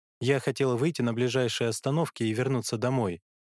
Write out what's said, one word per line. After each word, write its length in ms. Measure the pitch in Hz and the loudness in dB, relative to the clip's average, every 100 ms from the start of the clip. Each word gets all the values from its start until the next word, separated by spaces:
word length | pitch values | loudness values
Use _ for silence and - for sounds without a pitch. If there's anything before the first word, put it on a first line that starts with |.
| _ _ | _ _
Я 200 | 120 139 | 0 2
хотел 380 | 139 - 135 120 | 0 0 0 2
выйти 240 | 139 - | 0 0
на 120 | 120 | -2
ближайшей 540 | 113 127 127 120 - 120 | 0 0 2 0 0 -2
остановке 560 | 107 135 151 160 - 113 | 0 0 0 -2 -2 -2
и 80 | |
вернуться 440 | 110 131 131 - 113 | 0 0 0 -2 -2
домой". 440 | 123 135 104 85 - _ | 0 0 0 -4 -12 _